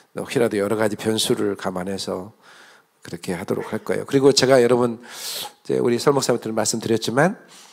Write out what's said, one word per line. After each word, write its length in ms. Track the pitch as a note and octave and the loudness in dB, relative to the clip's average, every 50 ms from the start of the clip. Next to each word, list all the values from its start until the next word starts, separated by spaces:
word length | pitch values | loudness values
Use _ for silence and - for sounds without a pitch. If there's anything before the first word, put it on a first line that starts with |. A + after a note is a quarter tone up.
| _ _ _ G#2+ | _ _ _ -10
혹시라도 400 | G2 - - C3 A#2 G#2+ G#2+ G2+ | -10 -2 0 2 2 2 2 0
여러 180 | G2 G2+ A2 | 0 0 0
가지 180 | G#2+ A2 G#2+ G#2 | 0 0 0 -2
변수를 600 | - - A2 A2 G#2+ - - B2 A2 G#2+ G2+ G2 | -2 -2 -2 0 0 0 0 0 0 0 -2 -2
감안해서 760 | - - G2 F#2 F#2 F2+ G2 G2 F#2+ - G2+ F#2 F#2 F#2 G#2+ - _ _ - - - - - - _ _ _ _ _ | -4 -6 -6 -6 -4 -6 -6 -6 -6 -6 -6 -6 -6 -8 -12 -18 _ _ -20 -20 -20 -20 -20 -20 _ _ _ _ _
그렇게 320 | - - - - - - | -14 -14 -14 -10 -8 -8
하도록 400 | F2+ E2+ G2+ - A2 G#2 F#2+ - | -6 -6 -4 -4 -4 -4 -4 -6
할 100 | A2+ G#2+ | -8 -8
거예요. 220 | - - F#2+ G2+ G2 | -4 -4 -4 -4 -2
그리고 260 | - C#3 C#3 C3+ C#3 | 0 0 6 6 6
제가 300 | C3 - C3+ B2+ C3+ B2+ | 6 6 4 6 6 6
여러분, 400 | A#2+ A#2+ B2+ A#2+ B2 A#2+ A2+ A2 - - - - - - - - - - - _ _ | 6 6 4 4 2 0 -2 -6 -12 -18 -16 -12 -12 -10 -10 -10 -10 -12 -16 _ _
이제 140 | - - - | -2 0 0
우리 200 | B2 A#2+ A#2+ A#2 | 2 2 0 2
설 140 | - D3 | 2 2
목사님한테 400 | C#3+ C3+ B2+ - B2 A#2 - A2 | 2 2 2 0 -2 -2 -2 -4
말씀드렸지만, 840 | A2 A2+ G#2+ - - A#2 - - A#2 A2 - A2 A2+ C3+ D#3 F#3+ - - - - - - - - | -4 -2 -2 -2 -2 -4 -2 0 -2 0 0 -2 2 2 2 2 0 -4 -14 -20 -20 -20 -20 -20